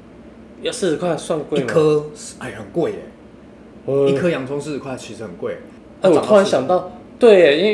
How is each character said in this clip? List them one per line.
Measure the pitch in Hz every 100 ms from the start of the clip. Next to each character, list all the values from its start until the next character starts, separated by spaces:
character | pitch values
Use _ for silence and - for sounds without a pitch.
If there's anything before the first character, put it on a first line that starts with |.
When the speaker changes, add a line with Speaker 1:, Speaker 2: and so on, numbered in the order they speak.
| - - - - - -
Speaker 1:
要 | 165
四 | - 185
十 | 147
块 | 180 156
算 | - 160
贵 | 135 143
吗？ |
Speaker 2:
一 | 120
颗， | 160 156 151 151 - - -
哎， | 127 98
很 | 101
贵 | 170 131
耶。 | 92 78 - - - - - - - -
Speaker 1:
嗯。 | 139 139
Speaker 2:
一 |
颗 | 139 180
洋 | 147 127
葱 | 143
四 | 151
十 | 135
块， | 135
其 | 123 -
实 | 101
很 | 107 87
贵。 | 117 87 - - - -
Speaker 1:
哎， | 190
我 | 147
突 | - 208
然 |
想 | 190 139 131
到， | 180
Speaker 2:
涨 |
到 |
四 | 180
十。 | - - -
Speaker 1:
对 | 233 190
耶， | 156 151
因 |
为， | 208